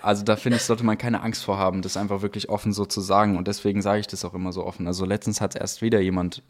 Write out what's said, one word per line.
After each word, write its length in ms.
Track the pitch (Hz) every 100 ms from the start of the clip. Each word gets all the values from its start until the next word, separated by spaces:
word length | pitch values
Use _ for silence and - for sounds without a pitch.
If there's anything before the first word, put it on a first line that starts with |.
also 220 | 104 104
da 120 | 104 107
finde 220 | 127 117
ich, 60 |
sollte 200 | - 113 117
man 120 | 107
keine 240 | 120 113
Angst 220 | 113 -
vor 140 | - 98
haben, 240 | 95 92
das 160 | 92 92
einfach 240 | 101 98
wirklich 280 | 101 104 -
offen 220 | 101 107
so 140 | 101 101
zu 160 | -
sagen. 360 | 95 98 107 92
Und 100 | 92
deswegen 340 | 101 104 101
sage 180 | 98 104
ich 80 | 104
das 160 | 98 -
auch 80 |
immer 180 | 95 92
so 100 | 90 90
offen. 200 | - 87
Also 180 | 90 95
letztens 360 | 101 - 104
hat 140 | 101 -
erst 260 | - -
wieder 180 | 113 110
jemand 440 | 92 92 90 - -